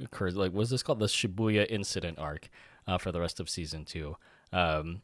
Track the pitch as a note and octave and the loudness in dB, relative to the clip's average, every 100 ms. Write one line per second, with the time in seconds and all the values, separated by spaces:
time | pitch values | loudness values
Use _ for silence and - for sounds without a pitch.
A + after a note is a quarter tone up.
0 | - - F#2 F2+ F#2 F#2+ A2+ B2+ - A#2+ | -12 -2 -2 2 2 2 2 0 0 2
1 | G#2 - A2 F#2 A2 G#2+ G#2 A2 G2 F#2+ | 2 2 0 2 4 4 4 0 -2 -2
2 | E2+ D#2 D2+ D2+ - - - - - F#2 | -4 -4 -6 -6 -10 -20 -20 -10 -2 0
3 | F#2+ E2+ E2+ - E2 - D#2 D#2 D2+ E2 | 0 0 0 -2 -6 -6 -6 -8 -8 -6
4 | D2 E2+ - - _ F#2 E2+ D#2 D#2+ F2+ | -6 -8 -14 -20 _ 2 4 4 0 -6